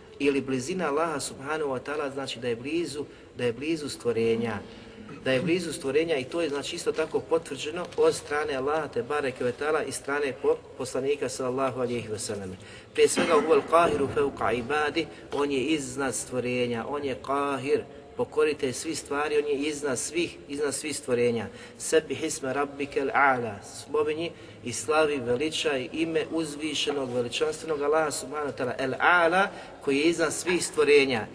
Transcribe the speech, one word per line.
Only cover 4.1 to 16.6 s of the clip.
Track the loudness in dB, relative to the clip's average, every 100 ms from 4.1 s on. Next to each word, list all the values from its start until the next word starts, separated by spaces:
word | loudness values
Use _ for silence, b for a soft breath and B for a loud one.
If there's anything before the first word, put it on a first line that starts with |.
| 2 2 2 0 -4 -8 B B B B -8 0
Da |
je | 0
blizu | 2 0 0
stvorenja | -6 0 0 2 0
i |
to | -2 -2
je, | -2
znači, | -2 -6 -6
isto | -2
tako | -2 0 -2
potvrđeno | 0 0 0 -8 -8 -6 -6 4
od | 4 4
strane | -2 -2 0 0
Allaha | 0 0 -2
te | -4
bareke | -2 0 0 0
ve | -2
taala | 0 0 0
i | 0
strane | -6 -4 -2 -2 0
po-, | 0 0 -2 -10
poslanika | -4 -2 0 0 -2
sallallahu | -2 -2 0 0 0
alejhi | -2 -2 -4
ve | -6
sellem. | -4 -6 -6 -10 B B B
Prije | 4 4
svega, | 6 4
huvel | 4 6 4 6
qahiru | 6 6 4 0 2
fawqa | 0 0 0 0
ibadi, | 0 0 0 0 -4 B B
on | -2 0
je | 2
iznad | 2 0 -2 -2 -2 -2
stvorenja, | -4 -2 0 0